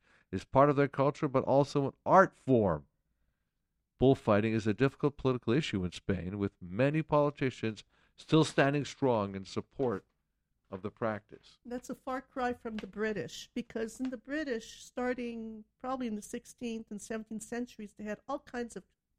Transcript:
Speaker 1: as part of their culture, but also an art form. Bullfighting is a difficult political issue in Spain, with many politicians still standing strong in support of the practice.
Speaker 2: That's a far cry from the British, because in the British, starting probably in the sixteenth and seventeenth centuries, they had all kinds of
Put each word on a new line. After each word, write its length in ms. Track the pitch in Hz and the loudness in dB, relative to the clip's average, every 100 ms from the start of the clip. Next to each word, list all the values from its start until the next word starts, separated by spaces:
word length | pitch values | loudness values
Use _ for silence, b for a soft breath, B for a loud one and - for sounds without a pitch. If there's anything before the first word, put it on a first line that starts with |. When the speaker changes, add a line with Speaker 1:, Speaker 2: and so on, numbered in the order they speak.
| b b b | b b b
Speaker 1:
as 100 | 95 | -8
part 260 | - 131 143 | 0 6 6
of 60 | 139 | 6
their 140 | 143 | 2
culture, 400 | - 139 147 147 | 2 0 0 -2
but 160 | 127 - | 0 4
also 400 | 131 143 147 135 | 4 4 0 -2
an 80 | - - | -4 4
art 280 | 170 185 - - | 6 6 2 2
form. 380 | 127 101 78 - _ _ _ _ _ _ _ _ _ _ - | 4 4 2 -4 _ _ _ _ _ _ _ _ _ _ 2
Bullfighting 560 | 127 127 - 104 110 | 4 6 4 4 4
is 140 | 110 107 | 0 0
a 60 | |
difficult 440 | 101 135 - 143 - | 2 0 0 -2 0
political 360 | 131 127 - | -2 0 0
issue 320 | 120 156 101 90 | 0 0 -2 -4
in 80 | |
Spain, 440 | - - 95 85 101 | -4 -4 -4 -4 -4
with 140 | 98 - | -4 -4
many 400 | 87 92 135 156 | -8 0 0 0
politicians 840 | 156 151 147 143 135 - 110 104 - _ _ - | 0 2 2 0 -4 -2 -6 -6 -12 _ _ -20
still 260 | - 156 | 2 4
standing 400 | 151 - 139 147 | 4 4 4 2
strong 520 | 127 - 135 117 98 98 | -2 0 2 2 0 -4
in 100 | 95 | -8
support 580 | - - - 131 95 - _ _ _ _ _ _ | -8 -8 -4 -2 -2 -6 _ _ _ _ _ _
of 120 | 98 | -10
the 100 | 101 | -10
practice. 680 | - 113 98 - - - _ 247 | -6 -6 -6 -10 -20 -20 _ -14
Speaker 2:
That's 240 | 240 - | -12 -10
a 60 | 247 | -12
far 240 | - 262 | -8 -8
cry 320 | 262 - 247 | -8 -4 -4
from 240 | 247 233 220 | -4 -8 -10
the 120 | 202 | -10
British, 600 | 190 220 208 120 - - | -4 -4 -4 -6 -10 -10
because 480 | - 240 - 226 - | -10 -8 -6 -8 -6
in 80 | 262 | -8
the 80 | 254 | -8
British, 640 | - 294 294 226 - - | -6 -6 -4 -6 -8 -18
starting 800 | - - 247 254 240 233 220 220 214 _ | -14 -6 -4 -4 -6 -8 -10 -12 -18 _
probably 280 | 254 262 247 | -8 -4 -4
in 80 | 214 | -6
the 60 | |
sixteenth 640 | 208 240 - - 240 226 226 | -8 -10 -12 -10 -8 -8 -10
and 100 | 208 | -12
seventeenth 420 | - 220 220 220 | -8 -10 -8 -12
centuries, 500 | - 233 240 - 208 - | -8 -8 -8 -10 -16 -12
they 60 | |
had 160 | 214 208 - | -8 -8 -8
all 120 | 277 | -10
kinds 360 | - 247 240 196 | -8 -8 -8 -10
of 80 | - _ _ | -16 _ _